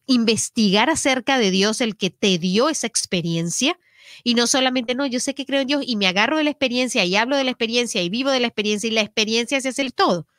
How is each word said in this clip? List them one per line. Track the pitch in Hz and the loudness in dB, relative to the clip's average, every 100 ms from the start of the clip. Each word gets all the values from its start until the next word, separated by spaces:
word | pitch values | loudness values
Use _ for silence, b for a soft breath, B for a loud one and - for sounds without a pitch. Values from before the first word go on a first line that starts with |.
| - | 0
investigar | 247 226 220 - - 208 202 254 | 2 2 0 0 0 2 4 2
acerca | 330 285 254 - 262 | 2 0 0 0 2
de | 202 | 2
Dios, | 190 202 214 | 2 0 0
el | 233 - | -4 -2
que | 185 | -4
te | - 208 180 | 0 0 0
dio | 180 196 294 | 0 2 0
esa | 294 233 | 0 -4
experiencia? | - - 185 165 165 170 - 262 359 B B B B | -6 -4 -4 -2 -2 -2 -2 -2 -2 B B B B
Y | 240 | -2
no | 240 233 | 0 2
solamente, | 269 262 254 233 | 2 0 0 -2
no, | 247 277 | -2 -2
yo | 247 | -4
sé | - | -4
que | 269 262 | -6 -4
creo | 277 | -2
en | 269 | 0
Dios | 285 262 | -2 -2
y | 214 | 0
me | 190 | 0
agarro | 185 233 311 | 2 2 2
de | |
la | 302 | 0
experiencia | 294 262 247 254 247 | 0 -2 0 -2 0
y | 180 196 | 0 2
hablo | 240 277 | 0 0
de | |
la | 254 | -2
experiencia | 247 226 240 233 220 | -2 -2 0 -2 -2
y | 175 | -2
vivo | 226 269 | -2 0
de | 262 | 0
la | 233 | 0
experiencia | - 208 208 226 | -2 -2 -2 0
y | |
la | 220 | -2
experiencia | 208 - 214 226 233 277 | -2 -2 0 0 -2 -2
se | 262 | -2
hace | 247 | -4
el | 262 | -4
todo. | - 370 175 - | 0 2 0 -4